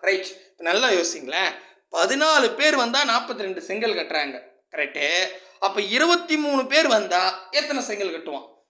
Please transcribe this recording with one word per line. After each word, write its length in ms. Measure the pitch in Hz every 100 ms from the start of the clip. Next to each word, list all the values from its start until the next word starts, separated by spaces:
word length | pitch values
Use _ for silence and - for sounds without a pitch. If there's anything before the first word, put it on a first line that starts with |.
ரைட். 240 | 180 190 185
இப்ப 380 | - - _
நல்லா 240 | 170 190 254
யோசிங்களேன். 640 | 185 165 165 127 165 185 - - _ _
பதினாலு 640 | 170 185 269 311 302 233 220
பேர் 200 | 302 285
வந்தா 280 | 233 262
நாற்பத்தி 360 | 277 233 240 233
ரெண்டு 220 | 190 180
செங்கல் 320 | 156 202 226
கட்டுறாங்க. 460 | 180 156 160 143 127 - _ _
கரெக்ட். 560 | 156 143 147 147 175 185 - - -
அப்ப 220 | 196 208
இருபத்தி 560 | 202 233 330 349 349 311
மூணு 280 | 294 277 262
பேர் 220 | 285 311
வந்தா 600 | 220 196 175 185 - -
எத்தனை 320 | 285 294 277
செங்கல் 280 | 247 208 196
கட்டுவான்? 340 | 160 156 139 - _ _